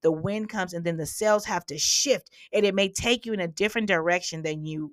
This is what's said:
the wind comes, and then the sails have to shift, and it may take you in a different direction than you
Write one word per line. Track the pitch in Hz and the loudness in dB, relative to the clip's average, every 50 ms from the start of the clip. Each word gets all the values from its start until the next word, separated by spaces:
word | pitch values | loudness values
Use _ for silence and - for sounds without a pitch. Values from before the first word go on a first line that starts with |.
the | - 165 | 2 2
wind | 160 156 160 196 202 214 220 214 | 2 2 0 -2 -2 -4 -4 -4
comes, | 226 214 185 180 175 | -4 -4 -4 -4 -4
and | 170 170 | -4 -4
then | 170 170 160 | -2 -2 -2
the | 156 | -4
sails | 147 - - 214 214 214 208 202 | -6 -4 0 2 4 4 4 2
have | - - 185 - | 0 -4 -4 -4
to | - 143 - | -6 -4 -2
shift, | - - - - - 285 254 180 - _ _ - - - | 0 0 2 2 2 2 2 0 0 _ _ -20 -12 -2
and | - 208 202 | 2 2 4
it | 202 190 | 4 4
may | 196 196 196 | 2 0 0
take | 196 - - 233 240 240 - | 0 -2 0 0 0 0 0
you | 226 | -4
in | 220 196 | -4 -2
a | 180 170 | -2 -4
different | 160 - 202 214 214 240 220 202 | -2 -2 -2 0 0 0 0 2
direction | 190 165 160 170 175 180 175 - - 160 | 2 2 4 2 2 2 0 -4 -6 -6
than | 156 156 156 156 151 | -4 -4 -4 -4 -6
you | 156 156 156 156 147 | -6 -6 -6 -6 -8